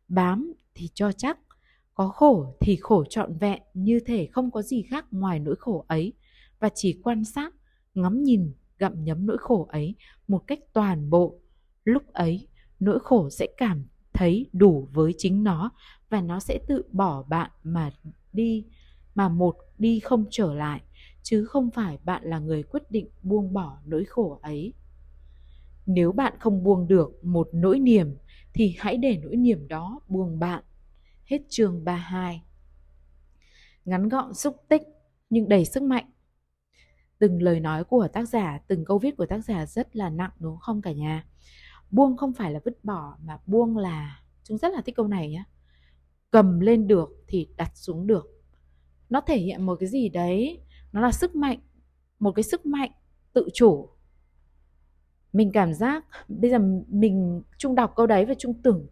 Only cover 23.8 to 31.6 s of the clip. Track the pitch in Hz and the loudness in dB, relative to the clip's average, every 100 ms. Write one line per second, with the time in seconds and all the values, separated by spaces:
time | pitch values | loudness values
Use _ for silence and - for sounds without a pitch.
23.8 | 147 160 196 - 196 143 151 147 185 - | -6 -4 -4 -2 -4 -4 -10 -8 -10 -12
24.8 | - - - - - - - - - - | -20 -20 -20 -20 -20 -20 -20 -20 -20 -10
25.8 | - 180 170 196 262 - 226 202 185 190 | -2 2 2 2 -2 -2 -2 0 2 2
26.8 | 175 190 151 - 175 170 165 170 185 269 | 4 2 2 -4 -2 -2 0 0 2 4
27.8 | 262 220 156 135 - - - - 214 170 | 6 4 2 -6 -16 -20 -8 0 0 0
28.8 | 202 240 262 190 147 233 247 185 143 160 | -4 -2 0 -2 -2 0 2 2 -2 -8
29.8 | 175 262 - 190 185 160 175 175 - - | -8 -12 -6 -4 -4 -2 -4 -4 -10 -20
30.8 | - _ _ _ - 285 - - | -20 _ _ _ -6 -6 -4 0